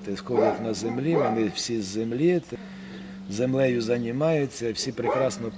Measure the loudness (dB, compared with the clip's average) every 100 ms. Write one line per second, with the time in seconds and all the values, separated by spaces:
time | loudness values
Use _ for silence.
0 | -2 -6 -2 2 4 2 -2 -2 -2 -2
1 | 2 2 2 2 0 0 -2 -2 -2 -2
2 | -2 2 4 4 0 -8 -12 -14 -14 -12
3 | -12 -12 -6 -2 2 4 4 4 2 0
4 | 0 0 2 2 0 -2 -4 -2 -4 -2
5 | 0 2 2 0 -6